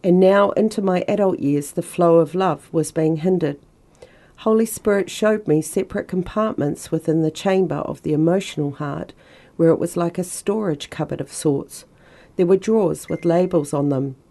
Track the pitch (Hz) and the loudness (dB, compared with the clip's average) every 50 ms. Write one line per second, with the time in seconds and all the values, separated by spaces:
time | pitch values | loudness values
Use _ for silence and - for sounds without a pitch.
0 | - 190 180 180 190 185 196 202 202 202 - - 214 220 - - 196 190 185 180 | 2 4 4 6 6 6 6 6 4 4 2 2 0 0 0 0 -2 0 0 0
1 | - - 208 202 202 190 180 - - 143 143 143 143 - - - 151 - - - | 0 0 0 0 2 0 0 0 -2 0 0 0 -2 -4 -6 -8 -8 -6 -2 2
2 | 175 170 165 165 160 147 156 185 190 180 151 143 - - - 165 156 - - 165 | 4 6 6 6 4 4 0 -2 0 0 -2 -4 -6 -6 -4 -2 -2 -2 -2 0
3 | 160 160 165 156 151 185 185 175 160 143 143 143 _ _ _ _ _ _ _ - | 0 0 0 0 0 0 0 2 0 -2 -4 -6 _ _ _ _ _ _ _ -20
4 | - - _ _ _ _ _ - - 226 220 220 226 226 - - - 214 202 202 | -20 -20 _ _ _ _ _ -6 -2 2 2 2 2 0 -2 -4 -2 0 0 0
5 | 185 - - - - 214 220 214 214 - 151 156 156 - - 202 190 - - 202 | 0 -4 -4 -2 0 0 0 0 0 0 0 0 0 -2 -4 -4 -4 -4 -4 -8
6 | - - - 185 180 - - 214 220 220 - - - 147 156 - - - - 160 | -8 -6 -4 -6 -6 -4 -2 -2 -2 -2 -2 -2 -4 -4 -4 -6 -8 -6 -6 -4
7 | - - 156 165 160 156 156 - - 196 190 190 190 160 147 147 - - - 143 | -2 0 0 0 0 0 -2 -2 -2 0 2 2 0 0 -2 -4 -6 -6 -8 -8
8 | - 160 151 147 156 165 175 196 190 - - - 147 143 143 - 151 - - 151 | -4 -2 0 2 2 2 2 0 -2 -4 -6 -6 -6 -6 -6 -8 -8 -8 -8 -10
9 | - - - _ _ _ - - - - _ - 165 165 165 - - 170 - 180 | -10 -12 -16 _ _ _ -20 -20 -20 -12 _ 2 4 4 4 2 0 -4 -2 -2
10 | 170 170 170 - 175 175 - - - - 202 220 214 190 151 147 - - - - | -4 -4 -4 -6 -8 -8 -8 -10 -4 -4 -4 -2 -2 -4 -4 -6 -8 -12 -8 -8
11 | 156 147 143 - 131 - - - - 156 143 - - - - - - _ _ _ | -6 -6 -6 -8 -10 -10 -8 -4 0 0 0 0 -2 -8 -16 -20 -20 _ _ _
12 | _ - - - - _ _ - 185 175 190 190 190 - 220 226 202 170 156 147 | _ -20 -20 -20 -20 _ _ 0 2 4 4 2 2 2 2 2 2 0 0 -4
13 | - - 160 156 - 170 165 175 180 185 185 170 147 143 - 143 143 143 143 131 | -6 -8 -8 -4 0 2 2 2 2 2 0 0 -2 0 -2 -2 0 0 0 -2
14 | 139 135 131 - _ _ | -2 -6 -8 -12 _ _